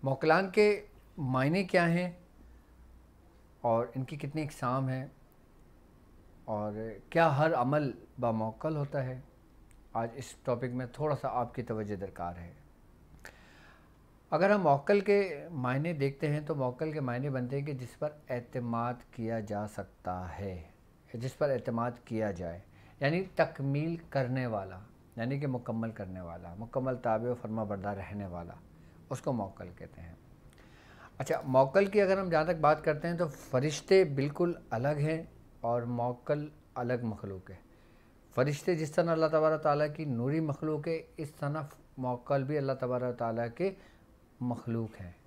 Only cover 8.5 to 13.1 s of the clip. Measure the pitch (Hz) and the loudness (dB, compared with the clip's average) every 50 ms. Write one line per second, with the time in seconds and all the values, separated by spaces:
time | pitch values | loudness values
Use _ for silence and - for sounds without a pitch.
8.5 | 113 - - 156 160 151 143 139 - 143 131 127 127 131 131 - - - - - | -4 -4 -4 -4 -2 -2 -4 -2 -2 -4 -4 -4 -6 -10 -12 -18 -20 -20 -20 -20
9.5 | - - - - - - - - - 117 113 117 117 139 127 - - - - - | -20 -20 -20 -20 -20 -20 -20 -8 -4 -4 -4 -2 -4 -8 -12 -12 -14 -10 -2 -2
10.5 | 123 117 131 127 120 127 127 120 - - 147 151 147 123 - 131 113 120 123 113 | -2 0 -2 -4 -4 -4 -6 -8 -6 -4 -2 -2 -2 -2 -2 -2 -2 -2 -2 -2
11.5 | - - 117 - 113 110 107 101 104 95 98 95 92 - 87 87 87 87 85 82 | -4 -8 -6 -4 -4 -4 -2 -4 -4 -6 -6 -8 -8 -6 -8 -8 -6 -8 -12 -16
12.5 | - - - - - - - - - - - - | -16 -20 -20 -20 -20 -20 -20 -20 -20 -20 -20 -20